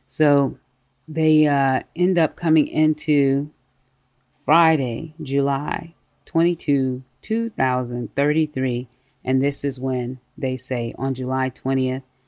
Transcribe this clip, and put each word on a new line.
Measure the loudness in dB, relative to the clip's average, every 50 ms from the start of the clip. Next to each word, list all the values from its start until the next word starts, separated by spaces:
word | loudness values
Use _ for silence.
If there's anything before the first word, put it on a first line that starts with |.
| _ -8
So | -2 2 4 4 4 4 2 0 -2 -8 _ _ _ _ _ _ _ _ _
they, | -10 -4 0 2 4 4 4 4
uh, | 4 2 2 2 2 0 0 -4 _ -4
end | 0 0 2 2
up | 2 0 0 -2
coming | -2 0 2 4 4 2
into | 2 0 2 2 2 0 0 0 0 2 4 4 2 2 0 -2 -6 _ _ _ _ _ _ _ _ _ _ _ _ _ _ _ _ _ _ -2
Friday, | 2 4 4 4 4 4 2 0 -2 -4 -6 -8 -10 -12 -12
July | -8 -4 -2 0 0 0 -2 -2 -4 -6 -6 -8 -8 -12 -18 _ _ _ _ _ _
twenty-two, | -2 0 2 2 2 0 -2 -2 0 0 0 0 0 -4 -6 -10 _ _ _
two | -8 -4 -4 -4 -4 -4
thousand | -4 -2 -2 0 0 -2 -2 -4 -6 -6 -6 -6 -4
thirty-three, | -2 0 0 2 0 0 -2 -2 -4 -2 -2 -2 -4 -6 -8 _ _ _ _ _ _ -4
and | 0 0 2
this | 2 0 -2 -4 -4
is | -6 -6 -4
when | -4 -4 -4 -4 -4 -6 -8 -10 _ _ _
they | -6 -6 -4 -4
say, | -6 -6 -6 -4 -4 -4 -6 -6
on | -6 -4 -4 -4
July | -4 -4 -4 -4 -2 -4 -4
twentieth, | -6 -6 -4 -2 -2 0 -2 -2 -4 -6 -10 _ _ _ _